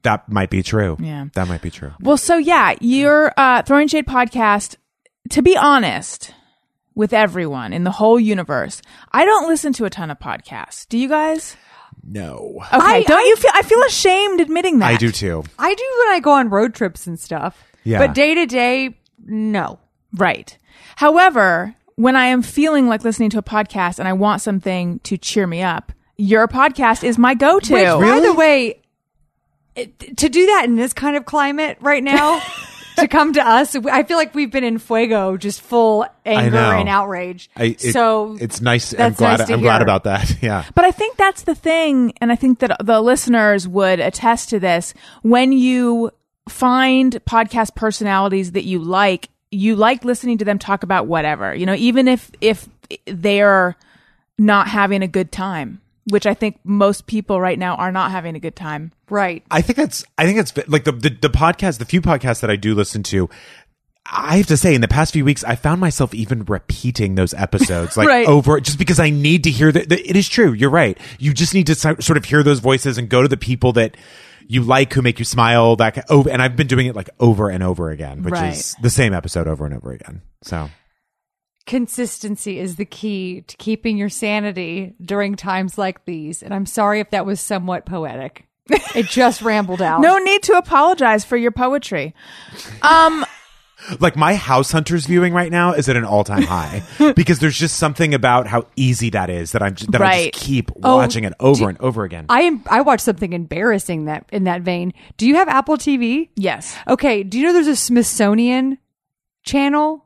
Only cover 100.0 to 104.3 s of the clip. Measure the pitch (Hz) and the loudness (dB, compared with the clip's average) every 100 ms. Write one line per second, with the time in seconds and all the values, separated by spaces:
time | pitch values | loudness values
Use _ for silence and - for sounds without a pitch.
100 | 196 185 170 - - 131 - - 254 262 | 2 2 -2 -6 -4 -4 -4 -2 2 4
101 | 247 120 104 - 131 135 104 92 127 113 | 2 -2 -6 0 2 4 0 -2 -6 -4
102 | 95 85 76 247 349 269 - 220 285 233 | -8 -8 -2 2 2 -2 0 0 2 0
103 | - 185 190 175 165 160 226 202 - 165 | 0 -4 -6 -6 -8 -4 -2 -2 -4 -6
104 | 151 151 _ | -6 -8 _